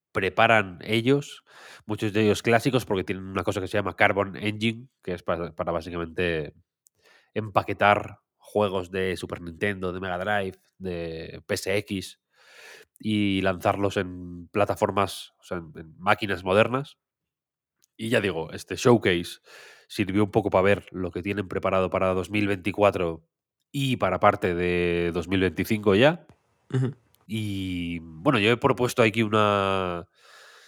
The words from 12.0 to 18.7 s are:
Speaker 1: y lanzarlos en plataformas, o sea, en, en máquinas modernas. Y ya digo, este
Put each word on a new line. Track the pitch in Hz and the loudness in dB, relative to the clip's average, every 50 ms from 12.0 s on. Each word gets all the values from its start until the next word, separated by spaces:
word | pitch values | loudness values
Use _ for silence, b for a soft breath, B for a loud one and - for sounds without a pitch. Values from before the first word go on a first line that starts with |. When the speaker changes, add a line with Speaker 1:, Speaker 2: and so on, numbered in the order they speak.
| 90 - - _ _ B B B B B B B B B B B B B _ _ | -6 -8 -14 _ _ B B B B B B B B B B B B B _ _
Speaker 1:
y | - 110 107 104 104 101 95 95 92 | -4 -2 0 0 2 2 2 2 2
lanzarlos | 95 92 85 - 110 101 95 98 98 95 | 0 0 0 0 0 2 2 0 0 0
en | 104 95 90 90 90 90 90 87 87 85 - | -2 -4 -4 -8 -12 -12 -12 -12 -14 -14 -6
plataformas, | - 104 101 - 98 - - 101 98 101 98 95 - - - - _ _ | -2 0 0 0 0 0 0 0 2 2 0 0 -2 -6 -14 -18 _ _
o | _ | _
sea, | - 95 90 | -10 -10 -10
en, | 85 78 78 80 | -10 -12 -14 -16
en | 82 80 78 80 | -18 -18 -18 -4
máquinas | 87 104 107 - - 98 98 90 92 | 2 2 2 2 2 -2 -4 -4 0
modernas. | 92 95 104 113 113 120 131 143 - - _ _ _ _ _ _ _ _ _ _ _ _ _ _ _ _ _ _ _ _ | 2 4 4 4 4 2 -2 -4 -8 -14 _ _ _ _ _ _ _ _ _ _ _ _ _ _ _ _ _ _ _ _
Y | - 113 113 | -10 -4 -2
ya | 123 113 | 0 0
digo, | 98 98 85 80 80 80 | 2 0 -2 -2 -6 -8
este | - 101 - - | -10 -14 -10 -10